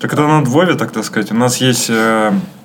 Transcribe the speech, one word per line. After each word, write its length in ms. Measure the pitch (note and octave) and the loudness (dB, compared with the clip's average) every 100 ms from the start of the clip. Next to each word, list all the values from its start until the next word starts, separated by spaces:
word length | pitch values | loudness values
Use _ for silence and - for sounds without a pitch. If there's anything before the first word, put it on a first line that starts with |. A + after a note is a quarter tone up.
Так 120 | A2+ | -4
это 120 | C3+ D3+ | 0 2
надо 220 | D3+ B2 | 2 2
Вове, 240 | D3 F3+ | 2 2
так, 160 | C#3+ A2 | 0 -4
так 140 | A2+ | -6
сказать. 260 | G#2 A2 G#2 | -6 -4 -2
У 20 | |
нас 240 | A2 B2 - | 0 0 2
есть, 300 | B2+ A#2+ - | 0 0 0
э, 420 | A2+ A2+ A2 G#2+ G2 - - | 0 2 2 2 0 -4 -14